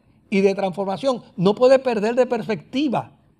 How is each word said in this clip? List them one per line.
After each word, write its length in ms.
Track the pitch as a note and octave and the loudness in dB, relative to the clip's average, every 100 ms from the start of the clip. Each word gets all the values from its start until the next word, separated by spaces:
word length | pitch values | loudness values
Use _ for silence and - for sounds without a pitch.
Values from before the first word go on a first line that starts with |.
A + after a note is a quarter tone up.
| _ _ _ | _ _ _
y 100 | G3 | 0
de 140 | G3 | 2
transformación, 680 | G3 G3 F#3+ F#3+ F#3+ C4+ A#3 - - | 0 -4 -6 -6 -4 -4 -4 -8 -2
no 180 | F#3 | 0
puede 240 | G#3+ B3+ C4 | 4 4 4
perder 360 | C4 A3 G#3+ | 2 -2 0
de 120 | B3 B3 | 0 0
perspectiva 880 | A#3+ D#3 G3+ - B3+ D4 F#3+ A#2+ _ _ _ | -2 -4 -8 -6 -4 -2 -2 -6 _ _ _